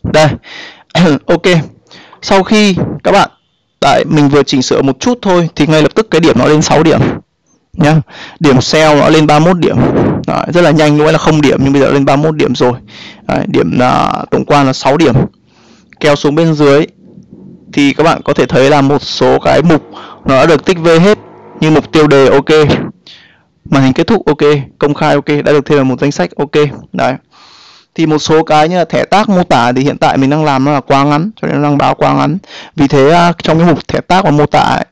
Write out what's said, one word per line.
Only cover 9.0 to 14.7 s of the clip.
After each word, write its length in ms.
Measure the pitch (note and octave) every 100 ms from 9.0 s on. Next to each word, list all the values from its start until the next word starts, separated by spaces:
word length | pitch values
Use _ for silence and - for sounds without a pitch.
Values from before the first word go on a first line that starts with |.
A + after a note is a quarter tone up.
| C#3
lên 180 | D#3+ D3+
ba 120 | D3
mươi 140 | E3
mốt 60 | F3+
điểm. 160 | D3+ B2+ - - - - -
Đấy, 180 | - -
rất 80 | F3
là 100 | E3+
nhanh, 260 | D#3 D3+ D3
lúc 100 | D3+
ấy 60 |
là 60 | D#3+
không 220 | D#3+ D#3
điểm 180 | C#3 B2
nhưng 100 | C#3
bây 80 | C#3
giờ 100 | C3
lên 140 | C#3 C#3
ba 100 | C#3
mươi 160 | D#3
mốt 60 | D3+
điểm 180 | D3 B2
rồi. 180 | B2 A#2+ - - - - -
Đấy, 180 | - -
điểm, 320 | - E2 A#2+
à, 320 | B2 C3+ - - -
tổng 140 | B2+ C3
quan 200 | D3
là 80 | C3+